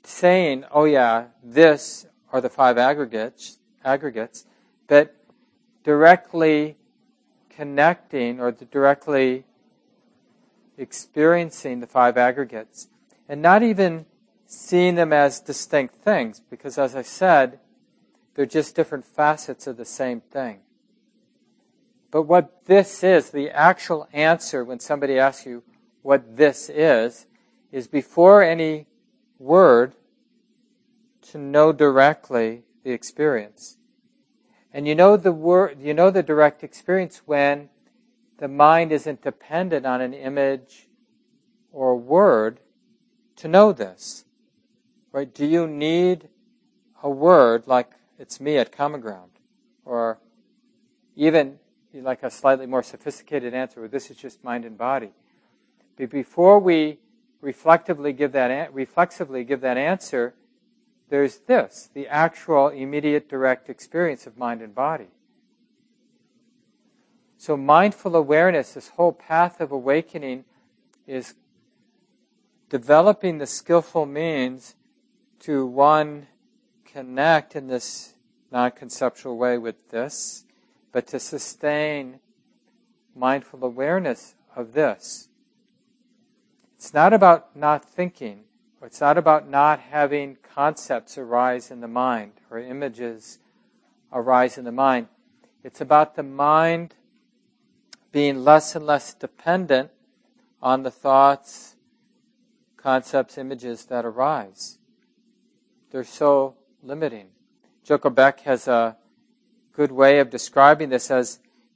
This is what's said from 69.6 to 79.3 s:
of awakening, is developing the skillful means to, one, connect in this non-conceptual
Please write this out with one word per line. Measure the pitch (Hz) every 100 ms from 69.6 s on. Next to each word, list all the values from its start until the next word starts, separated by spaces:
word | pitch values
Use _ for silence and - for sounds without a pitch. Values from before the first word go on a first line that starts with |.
of | 156
awakening, | 139 127 147 165 170 139 127 131 _ _ _ _ _ -
is | 131 120 - _ _ _ _ _ _ _ _ _ _ _ _ _
developing | 139 120 151 190 202 185 156
the | 139
skillful | - - 170 165 170 143
means | 143 165 151 127 131 - _ _ _ _ _ _ _
to, | - 143 131
one, | 127 143 156 151 147 139 _ _ _ _ _
connect | _ 143 131 127 151 156 - 151
in | 131
this | 127 - - - _ _ _ _
non-conceptual | 123 123 - 127 - 127 - 139